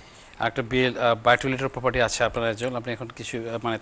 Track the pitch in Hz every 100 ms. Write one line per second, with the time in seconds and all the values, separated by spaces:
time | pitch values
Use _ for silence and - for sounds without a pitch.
0 | - - - - 113 139 117 127 127 117
1 | 120 113 117 120 135 127 135 - 127 123
2 | 110 - 113 120 117 110 123 123 120 113
3 | 117 - 113 120 113 113 117 110